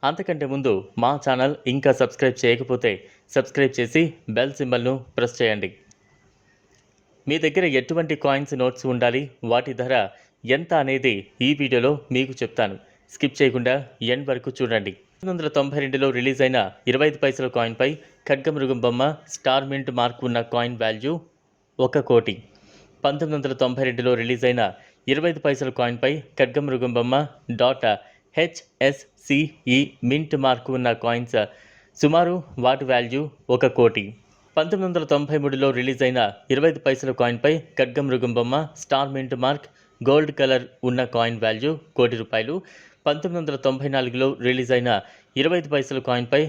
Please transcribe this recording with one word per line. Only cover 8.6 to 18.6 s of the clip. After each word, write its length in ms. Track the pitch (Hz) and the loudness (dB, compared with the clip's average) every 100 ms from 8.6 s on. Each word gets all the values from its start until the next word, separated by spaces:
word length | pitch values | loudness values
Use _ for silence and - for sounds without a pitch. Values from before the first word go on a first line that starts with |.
నోట్స్ 240 | 127 127 135 | -2 -2 -4
ఉండాలి, 300 | 123 120 123 143 _ 117 | 0 0 0 -6 _ 0
వాటి 220 | 117 127 120 | 0 0 -6
ధర 140 | 127 131 98 - _ _ 117 135 | 0 0 0 -6 _ _ 0 0
ఎంత 140 | 165 165 | 2 0
అనేది 300 | 135 135 131 101 95 _ 127 | 2 0 0 -2 -6 _ 0
ఈ 20 | 143 | 2
వీడియోలో 300 | 139 123 123 143 - 127 | 2 2 2 0 -2 -2
మీకు 180 | 131 127 | -2 -4
చెప్తాను. 340 | 120 - 107 95 _ _ _ | -6 -2 -2 -4 _ _ _
స్కిప్ 240 | - 143 - | -4 -4 2
చేయకుండా 340 | 135 123 120 131 135 _ 113 | 2 2 0 -2 -4 _ -2
ఎండ్ 120 | 127 139 | -2 -2
వరకు 180 | 127 - 123 | -4 -4 -4
చూడండి. 340 | 123 113 101 | 0 0 -2
పంతొమ్మిది 400 | 92 _ _ 185 | -10 _ _ -8
వందల 180 | 180 151 147 | -4 -2 0
తొంభై 220 | 139 143 | 0 -2
రెండులో 260 | 139 135 135 123 | -2 0 0 2
రిలీజ్ 240 | 123 127 131 | 0 2 2
అయిన 140 | 127 95 - - | 2 0 -4 -2
ఇరవై 160 | 127 151 | 2 2
ఐదు 100 | 147 | 2
పైసల 260 | 139 127 127 123 | -2 0 -2 0
కాయిన్పై 320 | 117 113 131 151 - _ - | -2 0 -2 -2 -12 _ -2
ఖడ్గమృగం 500 | 139 135 147 | -2 0 -2